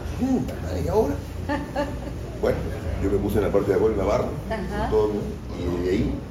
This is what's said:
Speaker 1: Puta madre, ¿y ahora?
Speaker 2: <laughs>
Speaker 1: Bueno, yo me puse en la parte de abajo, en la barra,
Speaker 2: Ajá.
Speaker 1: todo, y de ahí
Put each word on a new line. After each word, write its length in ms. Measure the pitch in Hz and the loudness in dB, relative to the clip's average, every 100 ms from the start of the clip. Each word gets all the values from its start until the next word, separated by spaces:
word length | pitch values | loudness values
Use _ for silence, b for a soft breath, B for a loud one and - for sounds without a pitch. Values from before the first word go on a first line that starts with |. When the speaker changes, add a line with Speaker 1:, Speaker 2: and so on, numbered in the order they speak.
| - - | -6 -2
Speaker 1:
Puta 360 | 262 240 - - | 2 2 0 -4
madre, 200 | - - | -4 -2
¿y 40 | - | 2
ahora? 260 | 208 180 - - - - | 2 2 -2 -6 -8 -4
Speaker 2:
<laughs> 460 | 285 285 277 294 - - - - - | -4 -2 -4 -4 -4 -6 -8 -8 0
Speaker 1:
Bueno, 160 | - - - - - - | 0 0 -2 -4 -4 -2
yo 80 | 98 | 0
me 60 | 98 | 2
puse 200 | 98 107 | 2 2
en 60 | |
la 60 | 90 | 4
parte 180 | 98 98 | 4 4
de 60 | |
abajo, 160 | 92 110 | 4 4
en 60 | 95 | 4
la 60 | |
barra, 240 | 95 120 - - - | 2 2 0 -4 -4
Speaker 2:
Ajá. 400 | 220 - 104 - | -4 -2 -2 2
Speaker 1:
todo, 220 | 107 107 104 101 - - 87 | 4 4 0 -4 -6 -8 -4
y 260 | 87 87 | -2 0
de 60 | 92 | 2
ahí 240 | 98 - - - | 2 2 -2 -6